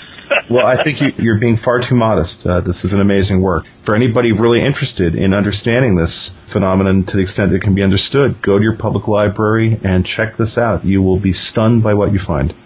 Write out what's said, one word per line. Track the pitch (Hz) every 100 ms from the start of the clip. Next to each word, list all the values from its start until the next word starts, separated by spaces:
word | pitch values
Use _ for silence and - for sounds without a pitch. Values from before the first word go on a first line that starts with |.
| - - - - -
Well, | 123 123
I | 127
think | 151 -
you, | 139 -
you're | 113 107
being | 117 110
far | 127 123
too | 120
modest. | 123 110 95 85 - 87
Uh, | 90
this | 92 87
is | 92
an | 101
amazing | 101 98 95 95
work. | 95 80 - -
For | -
anybody | 107 123 120 120
really | 104 117 117
interested | 135 143 135 - 87
in | - 95
understanding | 98 101 104 120 120 131 90
this | 80 - - - -
phenomenon | 104 95 95 95 95
to | 92 101
the |
extent | 95 - 95
it | 92
can | 104
be | 95
understood, | 95 98 - 135 127 -
go | 101 101
to |
your | 110
public | 110 107 - 110
library | 104 104 104 107 110 113 110
and | 95 92
check | - - 110 -
this | 113 -
out. | 117 85
You | 92 98
will | 92 92
be | 98
stunned | 87 - 120 110 117
by | 110
what | 104 101
you | 101
find. | - 73 69 -